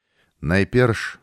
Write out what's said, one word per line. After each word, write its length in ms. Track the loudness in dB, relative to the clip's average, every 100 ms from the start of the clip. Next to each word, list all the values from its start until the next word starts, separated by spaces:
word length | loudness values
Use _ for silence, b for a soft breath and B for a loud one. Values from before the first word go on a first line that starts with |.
| _ _ _ _
Найперш 800 | -2 -2 0 2 2 0 -8 -14